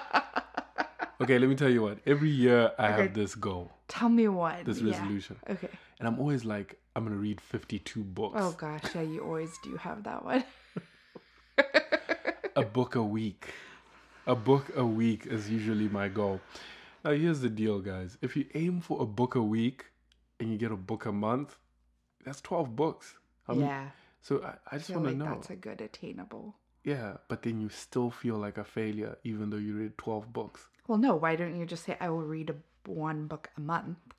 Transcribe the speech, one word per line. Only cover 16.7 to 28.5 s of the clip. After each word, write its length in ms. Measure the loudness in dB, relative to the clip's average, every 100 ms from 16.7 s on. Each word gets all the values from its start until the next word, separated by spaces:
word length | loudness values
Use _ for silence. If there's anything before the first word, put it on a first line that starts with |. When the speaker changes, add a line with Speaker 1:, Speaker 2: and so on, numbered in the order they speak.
| -18 -20 -4
Speaker 1:
Now, 80 | 0
here's 280 | 4 4 2
the 80 | 0
deal, 300 | 2 0 0
guys. 380 | -2 -6 -8 -6
If 160 | -4 -2
you 100 | -2
aim 260 | 0 0 0
for 200 | -2 -2
a 60 | -2
book 280 | 2 2 2
a 60 |
week 440 | 2 2 2 -2 -12 _ _ _ _ -6
and 100 | -4
you 80 | -2
get 120 | -2
a 40 | -4
book 300 | -6 -4 -2
a 60 |
month, 440 | 0 2 0 -2 -12 _ _ _ _ _ _
that's 160 | -14 -12
twelve 340 | -2 -2 0
books. 420 | 0 0 -2 -14 -20 _ _ -2
How 80 |
many 120 | 0 2
Speaker 2:
Yeah. 220 | -2 -8 -16 _ _
Speaker 1:
So 200 | -2 -2
I, 120 | -4 -12 -10
I 40 | -10
just 100 | -6
Speaker 2:
Feel 80 | -2
Speaker 1:
wanna 120 | -2
Speaker 2:
like 60 | -2
Speaker 1:
know. 60 | -4
Speaker 2:
that's 240 | -6 -10
a 60 | -12
good 240 | -12 -12
attainable. 760 | -12 -12 -12 -12 -12 -14 -16 -18 _ _
Speaker 1:
Yeah, 340 | -4 -4 -4 -8 -8
but 140 | -6
then 180 | -4 -2
you 80 | -4
still 420 | -8 -4 -2 -2
feel 260 | -2 -4 -2
like 200 | -4